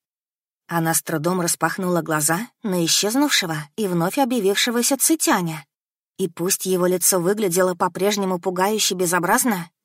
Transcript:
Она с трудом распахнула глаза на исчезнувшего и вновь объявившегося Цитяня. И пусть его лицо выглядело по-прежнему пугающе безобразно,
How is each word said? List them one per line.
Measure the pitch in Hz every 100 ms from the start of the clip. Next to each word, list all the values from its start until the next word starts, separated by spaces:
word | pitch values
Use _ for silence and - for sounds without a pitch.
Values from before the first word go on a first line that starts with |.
| _ _ _ _ _ _ -
Она | 170 165
с | 160
трудом | - 160 160 185
распахнула | 170 - 165 - 180 175
глаза | 160 151 151 170 240 _
на | 220 180
исчезнувшего | 165 - 202 254 294 - 180 156 151
и | - 202
вновь | 175 170 285
объявившегося | 262 247 190 202 247 240 240 277
Цитяня. | - 320 339 220 170 156 - _ _ _ _ -
И | 185
пусть | - 175 -
его | 185 185 180
лицо | 185 - 190
выглядело | 170 208 202 170 185
по-прежнему | 175 185 180 196 208 190 185
пугающе | 190 180 190 214 -
безобразно, | 185 180 180 175 233 247 190 170 _